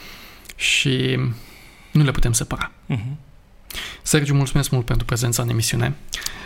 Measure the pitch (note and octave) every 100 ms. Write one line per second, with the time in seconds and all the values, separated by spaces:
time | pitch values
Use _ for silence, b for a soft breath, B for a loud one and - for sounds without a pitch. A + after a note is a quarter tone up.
0 | B B B B B - - - C#3+ B2+
1 | B2+ B2+ B2+ A2 B B B B B D3+
2 | C#3+ - B2+ A#2 - - - - - B2
3 | A#2+ D3 - - - - - B B B
4 | - D#3 C#3+ C#3 C3+ D3 C3+ B2+ A#2 A#2+
5 | A#2 A#2 A#2 A#2 A#2+ A2+ A2+ A#2 B2 C#3+
6 | - B B B